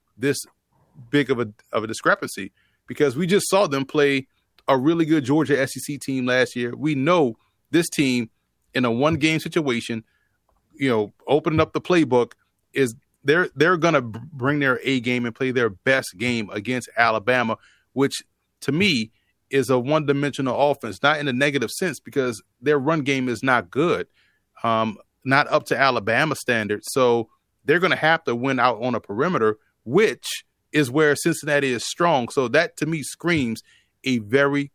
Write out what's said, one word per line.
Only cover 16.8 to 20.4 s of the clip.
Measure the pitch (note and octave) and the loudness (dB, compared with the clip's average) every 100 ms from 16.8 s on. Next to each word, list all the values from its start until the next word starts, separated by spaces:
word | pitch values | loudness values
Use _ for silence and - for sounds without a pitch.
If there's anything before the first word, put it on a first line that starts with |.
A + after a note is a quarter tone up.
| - - | -4 0
Alabama, | A#2 A2 G2+ B2+ A#2 A2 _ _ _ | 2 2 0 0 0 -4 _ _ _
which | - C#3 - - _ _ _ | -2 -2 -2 -14 _ _ _
to | - | -4
me | D3 G3+ C3+ A2 _ _ _ - | 0 0 0 -4 _ _ _ -4
is | C#3 A#2+ | -2 2
a | B2+ | 2
one-dimensional | B2 D#3 C#3+ C#3 C#3+ C3 | 2 0 2 0 -2 -4